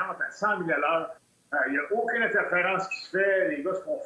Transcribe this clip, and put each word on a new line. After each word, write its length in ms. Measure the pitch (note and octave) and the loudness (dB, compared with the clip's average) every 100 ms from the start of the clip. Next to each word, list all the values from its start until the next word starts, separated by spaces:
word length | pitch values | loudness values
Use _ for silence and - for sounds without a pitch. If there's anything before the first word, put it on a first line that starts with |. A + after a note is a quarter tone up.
| F#3+ | -2
rentre 140 | - | -4
à 80 | - | -6
cent 280 | - G#3 G3+ | -2 -2 0
mille 140 | E3+ | 0
à 60 | D3 | 0
l'heure. 320 | D3 E3 D#3+ - _ _ - | 2 0 -2 -10 _ _ -6
Euh, 40 | D3 C3 | -2 0
il 60 | |
n'y 60 | C#3+ | 0
a 40 | D3 | 0
aucune 320 | G#3+ A#3 A#3+ | 0 0 0
interférence 680 | A3 G3 E3+ F3 F3+ F#3+ - | 2 2 2 2 2 0 -2
qui 120 | - | -8
se 140 | - F#3 | -4 2
fait, 300 | G3 F#3+ F3 | 4 4 2
les 120 | D3 | 0
gars 120 | D#3 | -2
se 80 | F#3 | -4
font 160 | - - | -4 -6